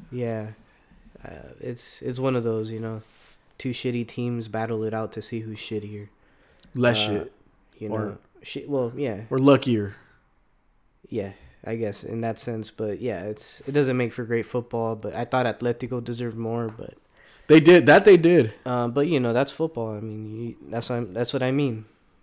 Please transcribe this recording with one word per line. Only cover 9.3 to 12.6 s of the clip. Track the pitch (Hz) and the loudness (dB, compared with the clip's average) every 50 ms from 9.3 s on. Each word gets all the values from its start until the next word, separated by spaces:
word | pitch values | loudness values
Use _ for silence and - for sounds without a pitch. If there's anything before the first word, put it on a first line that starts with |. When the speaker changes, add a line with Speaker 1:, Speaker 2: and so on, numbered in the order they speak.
| 135 131 | 0 4
Speaker 2:
luckier. | 131 139 139 127 135 135 120 107 104 98 104 - - _ _ _ _ _ _ _ _ _ _ _ _ _ _ _ _ _ _ _ - - | 6 6 6 6 6 2 0 0 0 -4 -8 -12 -20 _ _ _ _ _ _ _ _ _ _ _ _ _ _ _ _ _ _ _ -16 -8
Speaker 1:
Yeah, | - 113 98 98 95 - - - - _ - | -6 -6 -6 -6 -10 -14 -20 -20 -20 _ -10
I | - 113 | -8 -6
guess | 117 117 104 101 - - | -4 -4 -6 -6 -8 -10
in | - 117 113 | -8 -6 -4
that | 113 117 110 - | -4 -4 -6 -6
sense. | - - 117 110 | -6 -8 -8 -8